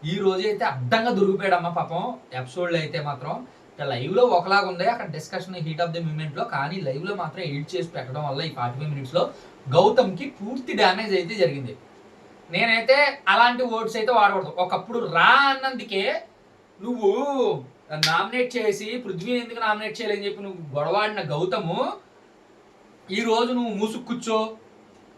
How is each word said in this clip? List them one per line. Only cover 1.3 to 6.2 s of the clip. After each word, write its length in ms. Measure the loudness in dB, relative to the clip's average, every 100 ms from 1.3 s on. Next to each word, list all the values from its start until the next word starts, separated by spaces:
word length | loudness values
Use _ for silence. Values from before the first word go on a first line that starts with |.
| 4 4 2 2
పాపం. 480 | -2 -2 -2 -4 -6 -10
ఎపిసోడ్లో 460 | -10 -8 -4 0 0
అయితే 220 | -2 -4
మాత్రం 460 | -4 -6 -8 -8 -10 -20 -20 -8
ఇక 40 |
లైవ్లో 400 | -6 -4 0 4
ఒకలాగా 460 | 6 6 4 2 2
ఉంది 160 | 0
అక్కడ 220 | 0 0 -4
డిస్కషన్ 480 | -10 -8 -10 -8
heat 260 | -8 -6 -2
of 100 | -2
the 80 | -2
moment-లో, 440 | -4 -6